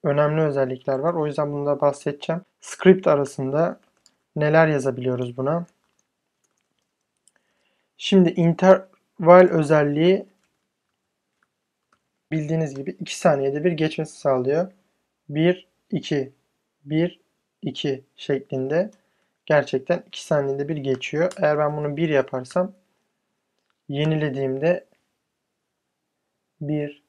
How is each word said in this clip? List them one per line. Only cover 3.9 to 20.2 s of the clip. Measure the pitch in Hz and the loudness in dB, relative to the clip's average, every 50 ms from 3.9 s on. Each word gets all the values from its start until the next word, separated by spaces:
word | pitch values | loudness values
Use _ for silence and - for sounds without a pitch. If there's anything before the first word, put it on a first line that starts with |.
| _ _ _ _ _ _ _ _ _ | _ _ _ _ _ _ _ _ _
neler | 151 151 151 151 160 160 156 | -4 -2 2 4 4 4 4
yazabiliyoruz | 151 143 127 135 123 127 123 127 127 123 127 120 120 127 | 2 0 -2 -2 -4 -4 -4 -4 -2 -2 -4 -8 -6 -6
buna? | 131 139 156 170 175 - _ _ _ _ _ _ _ _ _ _ _ _ _ _ _ _ _ _ _ _ _ _ _ _ _ _ _ _ _ _ _ _ _ _ _ _ _ _ _ _ _ _ _ _ _ _ | -4 -2 -2 -4 -6 -8 _ _ _ _ _ _ _ _ _ _ _ _ _ _ _ _ _ _ _ _ _ _ _ _ _ _ _ _ _ _ _ _ _ _ _ _ _ _ _ _ _ _ _ _ _ _
Şimdi | - - - 190 180 165 | -4 2 4 4 4 4
interval | - - 170 165 165 - 185 185 190 185 - _ _ _ _ _ _ _ 180 160 175 180 185 180 | 2 2 2 2 2 4 6 6 6 6 4 _ _ _ _ _ _ _ 6 8 10 10 8 6
özelliği | 175 165 156 143 156 151 147 147 147 147 160 180 190 202 196 _ _ _ _ _ _ _ _ _ _ _ _ _ _ _ _ _ _ _ _ _ _ _ _ _ _ _ _ _ _ _ _ _ _ _ _ _ _ _ _ _ | 4 0 2 2 2 2 2 2 0 2 2 2 2 2 -2 _ _ _ _ _ _ _ _ _ _ _ _ _ _ _ _ _ _ _ _ _ _ _ _ _ _ _ _ _ _ _ _ _ _ _ _ _ _ _ _ _
bildiğiniz | 160 160 151 147 160 160 160 147 135 | -6 -6 -4 -2 -2 -2 -2 -4 -6
gibi | 135 135 160 | -8 -10 -10
iki | 185 _ 175 - - - | -10 _ -12 -12 -12 2
saniyede | - 139 143 139 135 139 139 147 151 | 2 2 2 4 0 -2 -2 0 0
bir | 180 | 0
geçmesi | 170 151 160 156 156 - 156 151 - - | 0 2 -2 -2 -2 -4 -8 -8 -10 -4
sağlıyor. | - 147 135 127 127 131 143 160 180 185 - _ _ _ _ _ _ _ _ _ _ - | -2 0 0 0 0 0 0 0 -2 -4 -8 _ _ _ _ _ _ _ _ _ _ -8
Bir, | 143 151 160 175 180 185 - _ _ _ _ _ | -4 0 2 2 0 0 -6 _ _ _ _ _
iki, | - 147 - - 156 143 131 127 _ _ _ _ _ _ _ _ _ _ _ | -8 -8 -4 -2 -4 -4 -4 -6 _ _ _ _ _ _ _ _ _ _ _
bir, | 143 151 156 170 180 - _ _ _ _ _ _ _ _ _ | -6 -2 -2 -2 -2 -4 _ _ _ _ _ _ _ _ _
iki | - 147 123 - - 147 135 127 - _ _ | -10 -10 -10 -6 -6 -6 -6 -6 -8 _ _
şeklinde | _ - - 147 135 147 _ - 131 131 135 151 165 190 214 - _ _ _ _ _ _ _ _ _ _ | _ -6 -4 -4 -4 -4 _ -8 -6 -4 -2 -2 -2 -2 -4 -8 _ _ _ _ _ _ _ _ _ _
gerçekten | - 151 147 135 - - 131 - - 175 175 - _ | 2 2 2 2 0 -4 -6 -2 -2 -4 -4 -4 _
iki | - - | -20 -20